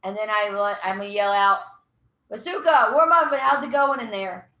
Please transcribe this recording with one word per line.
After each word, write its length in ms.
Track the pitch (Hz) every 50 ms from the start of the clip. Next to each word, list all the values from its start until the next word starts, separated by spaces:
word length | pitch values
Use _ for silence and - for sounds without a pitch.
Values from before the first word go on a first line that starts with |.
| -
And 120 | 190 202
then 120 | 214 214 214
I, 180 | 214 214 208 208 196 202 202 202 202 -
I'm 160 | - 190 190 196
gonna 100 | 202 202
yell 240 | 202 208 202 202
out, 280 | 202 202 196 196 196 190 - - - _ _ _ _ _ _ _ _ _ _ _
Masuka, 600 | - 226 - 339 359 403 - 330 311 262 233 226
War 140 | 247 294 320
Muffin, 320 | 330 349 339 311 - 285 269
how's 240 | 262 269 285 277
it 80 | - 262
going 300 | 240 285 277 277 277 254
in 100 | 240 220
there? 400 | 208 196 190 190 180 185 - _ _ _